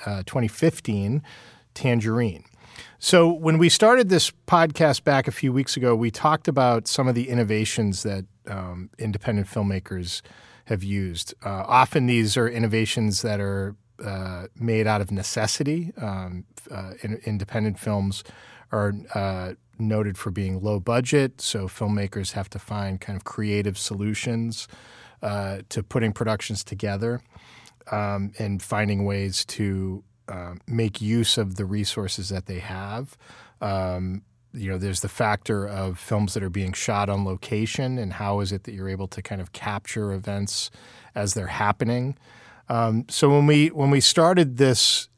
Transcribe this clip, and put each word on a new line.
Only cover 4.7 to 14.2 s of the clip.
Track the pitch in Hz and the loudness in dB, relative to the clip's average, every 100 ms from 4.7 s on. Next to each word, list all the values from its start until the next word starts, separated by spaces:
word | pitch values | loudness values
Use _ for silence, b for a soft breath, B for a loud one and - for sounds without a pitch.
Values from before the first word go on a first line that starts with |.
| 147 160 131 | 4 4 4
back | - 139 135 | 4 2 2
a | |
few | - 139 | 0 0
weeks | 127 131 - | 2 0 0
ago, | 123 | 2
we | 113 117 | 4 2
talked | - 151 156 - | 2 2 2 2
about | 139 123 117 - | 4 4 4 0
some | - 127 | 0 2
of | |
the | 120 131 | 0 0
innovations | 120 107 107 110 - 107 95 | 0 2 2 0 0 0 0
that, | 110 98 95 _ - | -2 -4 -8 _ -12
um, | 101 92 90 92 - | -10 -8 -10 -12 -8
independent | 110 101 - 104 95 | -4 -4 -2 0 0
filmmakers | 113 101 98 - 95 85 - B B B B | -2 -2 -2 -4 -8 -6 -8 B B B B
have | - 104 | -6 -4
used. | 98 101 95 85 - - | -2 -2 -2 -6 -10 -10
Uh, | 101 98 - | -8 -6 2
often | 123 127 156 123 | 4 4 4 4
these | 120 107 127 | 4 4 2
are | 117 | 0
innovations | 120 113 113 110 - 107 98 | 2 0 2 0 0 0 0
that | 113 104 | -2 -2
are, | 98 98 98 104 _ - | -2 -2 -4 -8 _ -14
uh, | 104 95 | -8 -8